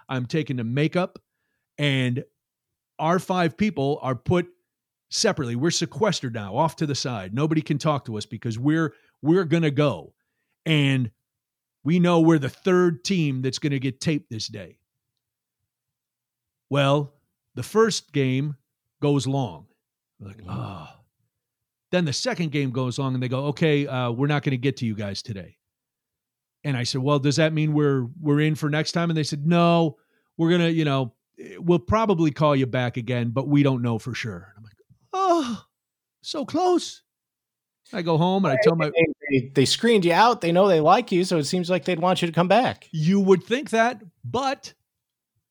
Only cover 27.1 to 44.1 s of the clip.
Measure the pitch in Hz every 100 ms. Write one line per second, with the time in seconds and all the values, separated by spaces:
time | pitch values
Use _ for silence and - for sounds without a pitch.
27.1 | 147 139 143 160 156 156 151 147 135 120
28.1 | 139 147 143 156 151 151 151 156 175 170
29.1 | 160 147 147 147 175 170 170 165 - _
30.1 | _ _ - 165 175 165 165 156 135 123
31.1 | - _ - - 90 170 175 - 214 220
32.1 | 175 165 131 156 143 127 127 123 127 110
33.1 | 123 117 117 139 143 139 131 120 113 127
34.1 | 110 120 87 95 - 110 _ _ _ _
35.1 | 370 381 339 254 214 - _ _ _ _
36.1 | _ - 320 277 311 359 359 - - _
37.1 | _ _ _ _ _ _ _ _ - 170
38.1 | 160 175 190 180 - 622 165 151 165 160
39.1 | - 147 135 120 - 127 - 233 226 170
40.1 | 170 226 226 170 175 202 165 151 202 240
41.1 | 180 180 175 143 180 170 180 - 175 180
42.1 | 180 170 165 180 202 262 - _ 160 156
43.1 | 196 190 185 - 247 269 226 226 240 190